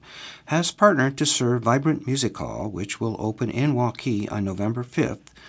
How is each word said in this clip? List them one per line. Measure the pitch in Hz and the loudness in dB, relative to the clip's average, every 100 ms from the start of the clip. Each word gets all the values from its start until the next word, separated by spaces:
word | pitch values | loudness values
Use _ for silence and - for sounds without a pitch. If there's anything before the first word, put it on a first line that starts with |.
| - - - - - | -20 -18 -18 -16 -2
has | 156 170 | 0 0
partnered | - 208 156 131 139 | 4 4 6 2 2
to | 147 | 0
serve | - 120 123 | 2 2 2
Vibrant | 113 131 151 151 - | 2 2 2 0 0
Music | 135 175 - | 0 0 -2
Hall, | - 113 107 | -8 -6 -6
which | 98 - - | -6 -6 -4
will | 113 101 | -4 -2
open | 110 110 117 | -4 -2 -2
in | 117 147 | 0 2
Waukee | 123 120 - 135 104 104 | 2 0 0 -2 -2 -2
on | 104 98 | -2 -2
November | 92 104 120 | -2 -2 -2
fifth | 123 - - - - - | -2 0 0 -2 -12 -20